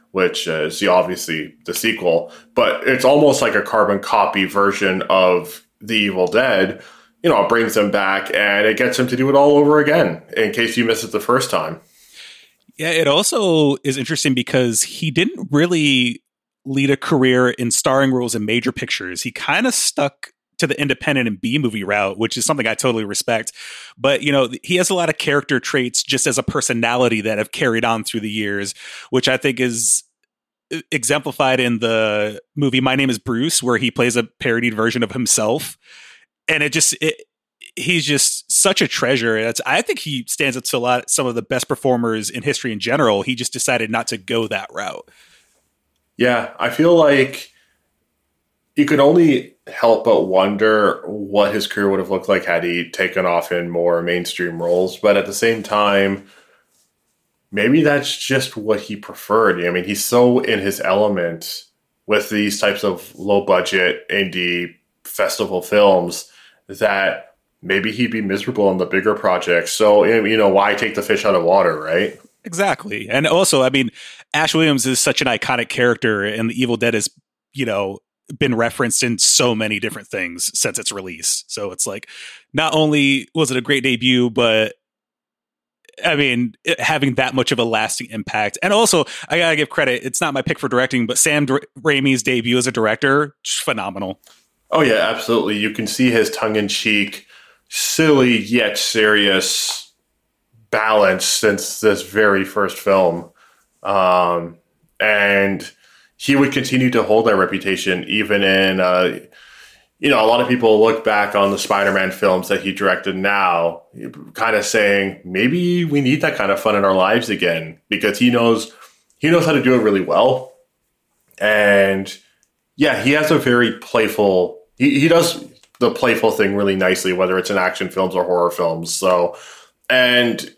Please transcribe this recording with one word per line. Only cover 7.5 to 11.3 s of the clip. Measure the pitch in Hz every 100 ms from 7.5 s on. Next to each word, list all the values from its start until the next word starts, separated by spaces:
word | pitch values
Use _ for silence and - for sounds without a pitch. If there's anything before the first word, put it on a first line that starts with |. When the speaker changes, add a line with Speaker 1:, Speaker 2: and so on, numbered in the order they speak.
| 117 113 107
Speaker 1:
him | 101
back | 101 98 98 -
and | - 104 101 107
it | 110
gets | 123 -
him | 123
to | 123
do | 135
it | 139
all | 147 147
over | 147 151
again | 143 165 104 82 - -
in | 107
case | 117 117 120
you | 113
missed | 110
it | 117
the | -
first | -